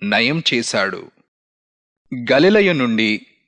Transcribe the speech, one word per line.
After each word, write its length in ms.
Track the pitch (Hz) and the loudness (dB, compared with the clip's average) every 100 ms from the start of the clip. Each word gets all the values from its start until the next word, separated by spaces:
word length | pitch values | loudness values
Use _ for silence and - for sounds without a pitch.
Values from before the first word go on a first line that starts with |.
నయం 400 | 104 104 120 165 - | -2 0 0 -2 -2
చేశాడు. 580 | 123 113 110 98 90 85 _ _ _ _ _ _ _ _ _ _ 127 120 | -4 -2 -2 -2 -6 -14 _ _ _ _ _ _ _ _ _ _ -10 0
గలిలయ 420 | 131 180 214 196 | 4 4 4 2
నుండి, 520 | 160 120 110 110 107 - _ | 0 0 0 -2 -4 -8 _